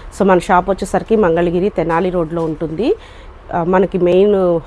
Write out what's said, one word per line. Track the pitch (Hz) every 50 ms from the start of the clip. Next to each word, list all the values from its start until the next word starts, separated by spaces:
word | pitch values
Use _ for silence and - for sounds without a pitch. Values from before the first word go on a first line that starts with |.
| - - - -
So, | 208
మన | 196 185 175
షాప్ | - - 190 180 175 196
వచ్చేసరికి | 196 - 202 190 - 185 180 - 220
మంగళగిరి | 220 208 170 160 170 175 175 170 180 180 208
తెనాలి | - - 160 165 165 165 185 185
రోడ్లో | 175 180 165 156 170 170 165
ఉంటుంది. | 160 160 151 170 151 160 156 220 294 453 - - - - - - - - - - - -
ఆ, | 180 165
మనకి | 175 190 185 196 180 - 185
మెయిన్ | 175 175 180 185 196 208 202 190 185 175 170 165 -